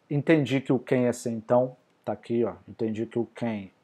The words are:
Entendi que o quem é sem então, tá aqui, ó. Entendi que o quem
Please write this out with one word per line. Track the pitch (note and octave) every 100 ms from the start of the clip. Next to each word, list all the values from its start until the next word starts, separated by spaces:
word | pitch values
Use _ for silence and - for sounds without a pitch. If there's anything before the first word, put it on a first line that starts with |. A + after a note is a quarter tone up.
| -
Entendi | C#3+ C3+ D#3 B2 C3+
que | -
o | B2+
quem | - C3 B2
é |
sem | A#2 B2
então, | A2+ G#2+ B2 C3 C#3 _ _ -
tá |
aqui, | G#2+ - A#2
ó. | G#2+ F2 -
Entendi | G2+ A2+ G#2+ A#2
que | A#2+
o | A2
quem | - A#2+ G#2+ F#2+ _